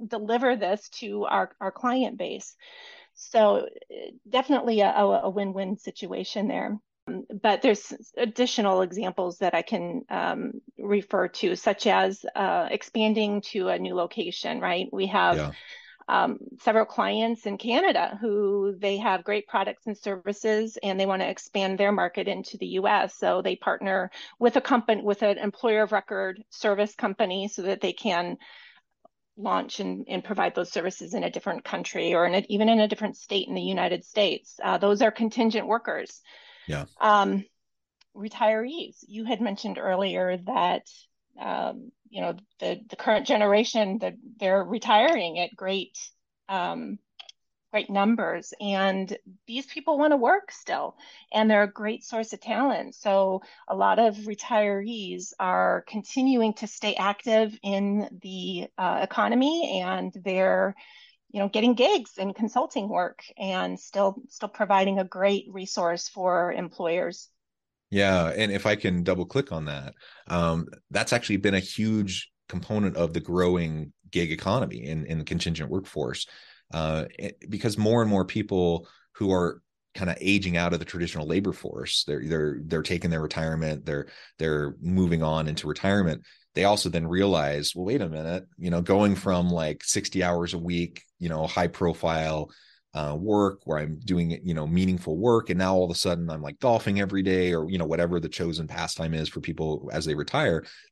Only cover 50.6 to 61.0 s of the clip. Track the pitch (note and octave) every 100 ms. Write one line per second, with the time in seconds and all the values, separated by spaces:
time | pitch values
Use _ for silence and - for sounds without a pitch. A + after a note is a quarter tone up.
50.6 | - D3 D3 - - - - G#3+ A3 G#3
51.6 | G3+ G#3 G#3+ B3 - A3+ A3 G3 - A3
52.6 | C4+ G3 - - G#3 G3 F#3+ F#3+ - -
53.6 | - F#3+ G3 G3 A3+ G#3 G#3+ G#3 - A3+
54.6 | G#3 G3 G#3 A3+ F#3 F3+ F#3 - F#3 F#3
55.6 | F#3 F3+ - G#3+ G3 - C4 B3+ A3 G#3+
56.6 | G#3+ - G#3 - G3 G3+ A#3+ A3 A3 G#3+
57.6 | G3+ G3 G3+ G3+ G3+ F3+ F#3+ F#3+ F3+ F3+
58.6 | - - F3+ F3 G3 - G#3 A#3 C#4 E4+
59.6 | E4+ F#3+ F3+ F#3 F#3 F#3 F3+ F#3 F#3+ F#3
60.6 | F#3+ - - -